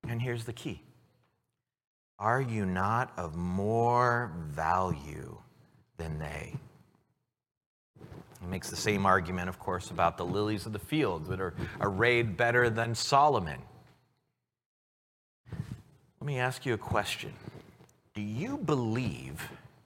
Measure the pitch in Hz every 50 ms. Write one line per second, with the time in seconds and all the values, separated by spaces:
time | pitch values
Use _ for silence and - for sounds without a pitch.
0 | - - 117 117 120 127 120 117 113 123 117 - - 151 95 71 - - - _
1 | _ _ _ _ _ _ _ _ _ _ _ _ _ _ _ _ _ _ _ _
2 | _ _ _ - 101 107 117 131 135 123 113 107 101 92 92 92 95 101 110 117
3 | 127 120 - - 90 82 76 85 87 90 90 95 98 104 113 117 117 117 120 120
4 | 123 123 120 120 123 113 - - 80 76 73 76 80 78 87 92 92 92 82 73
5 | 71 73 76 78 - - - - - - _ _ - _ _ _ _ _ _ _
6 | 85 80 78 76 78 73 73 76 80 82 - - - - - - - _ _ _
7 | _ _ _ _ _ _ _ _ _ _ _ _ _ _ _ _ _ _ _ -
8 | - - - - - - - - 92 87 92 92 - - - - - 110 104 101
9 | 98 98 92 98 87 80 92 90 90 90 90 - - - 90 90 - - 90 82
10 | 90 85 82 - 90 87 90 101 104 107 107 101 - 113 107 101 - - - 156
11 | 147 107 90 80 78 90 92 92 95 90 - - - - - - - 101 98 95
12 | 113 120 123 120 117 113 92 - 120 117 120 123 123 120 110 113 117 117 117 -
13 | - - - 139 143 151 143 113 90 78 71 65 - - - - - - _ _
14 | _ _ _ _ _ _ _ _ _ _ _ _ _ _ _ _ _ _ _ _
15 | _ _ _ _ _ _ _ _ _ - - - - - - - - _ - _
16 | _ _ _ _ - 147 143 127 127 127 127 - - 135 117 104 - - - 110
17 | 101 - - - - - - - - - - - - - - _ - _ _ _
18 | _ _ _ 107 104 104 107 120 165 247 277 285 240 151 151 135 120 110 110 120
19 | 127 107 73 60 64 65 69 82 - - - - - - - - _